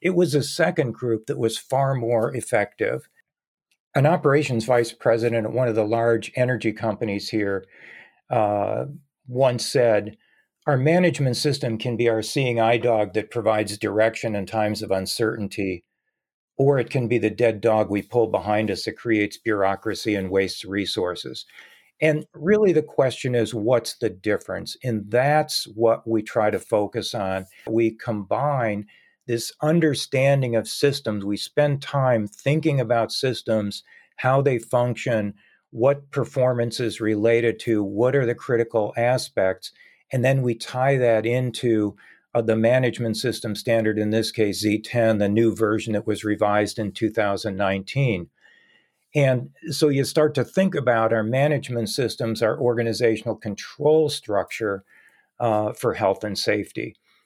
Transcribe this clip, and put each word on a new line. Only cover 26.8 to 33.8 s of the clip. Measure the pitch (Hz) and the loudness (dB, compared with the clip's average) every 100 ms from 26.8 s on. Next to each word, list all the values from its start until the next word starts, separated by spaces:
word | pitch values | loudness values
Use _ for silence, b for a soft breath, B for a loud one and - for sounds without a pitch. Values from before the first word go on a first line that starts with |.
| 104 117 101 | 0 -4 -6
on. | 117 95 95 92 B - | -4 -4 -4 -6 B -4
We | 113 113 | 0 0
combine | 110 - 107 98 107 147 135 113 104 104 b b b - | -2 -6 -6 -4 -2 -2 -2 -2 -4 -8 b b b -6
this | 117 - - | -6 -6 -4
understanding | 151 170 160 127 - 131 135 139 127 113 | 2 4 2 0 -2 0 4 4 2 0
of | 110 | -2
systems. | - 143 - 110 104 | 0 0 0 -4 -4
We | 98 101 | -4 -4
spend | - - 147 139 | -4 0 0 0
time | - 143 131 117 104 | -4 0 2 2 0
thinking | - 139 156 160 139 | -4 -2 0 2 0
about | 113 117 110 | 2 0 0
systems, | - 131 113 - 110 104 - | -2 -2 -2 -2 -2 -2 -6